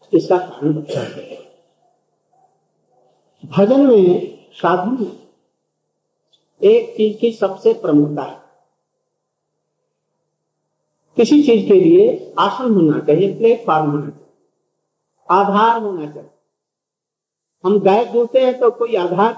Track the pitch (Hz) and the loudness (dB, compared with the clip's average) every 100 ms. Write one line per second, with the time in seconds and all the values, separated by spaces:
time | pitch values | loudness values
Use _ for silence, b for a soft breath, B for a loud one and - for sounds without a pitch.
0 | - 165 - 185 - - 147 151 147 151 | -2 -2 0 -4 -4 -8 -6 -6 -6 -8
1 | - - - - - _ _ _ _ _ | -10 -14 -18 -20 -20 _ _ _ _ _
2 | _ _ _ _ _ _ _ _ _ _ | _ _ _ _ _ _ _ _ _ _
3 | _ _ _ _ 151 170 202 269 277 220 | _ _ _ _ -8 0 2 4 4 6
4 | 180 180 - - _ - 170 175 190 262 | 4 2 -4 -14 _ -8 -4 -4 -4 -6
5 | 196 - _ _ _ _ _ _ _ _ | -8 -12 _ _ _ _ _ _ _ _
6 | _ _ _ _ _ - 202 226 220 - | _ _ _ _ _ -2 2 2 0 -4
7 | 214 208 233 226 196 190 226 226 175 147 | -4 -2 -4 -2 -6 -2 -2 -2 0 0
8 | 147 147 131 - _ _ _ _ _ _ | 0 -4 -10 -14 _ _ _ _ _ _
9 | _ _ _ _ _ _ _ _ _ _ | _ _ _ _ _ _ _ _ _ _
10 | _ _ _ _ _ _ _ _ _ _ | _ _ _ _ _ _ _ _ _ _
11 | _ - 226 294 285 226 190 190 175 180 | _ -2 2 4 4 2 4 4 6 6
12 | 220 - - - 190 - 254 202 160 151 | 4 0 -6 -4 -4 -2 -2 2 2 0
13 | 151 151 196 - 226 233 - 156 156 147 | 0 0 0 0 0 0 -2 -2 -2 -4
14 | 139 - _ _ _ _ _ _ _ _ | -8 -16 _ _ _ _ _ _ _ _
15 | _ _ - 185 202 202 226 233 214 180 | _ _ -2 0 0 0 0 0 -4 -10
16 | 151 147 - _ _ _ _ _ _ _ | -12 -16 -20 _ _ _ _ _ _ _
17 | _ _ _ _ _ _ 185 208 185 202 | _ _ _ _ _ _ -2 0 2 0
18 | 233 233 233 262 254 254 240 - 233 208 | 0 -2 0 0 0 0 -2 -2 -4 -2
19 | 175 180 220 | -2 0 -2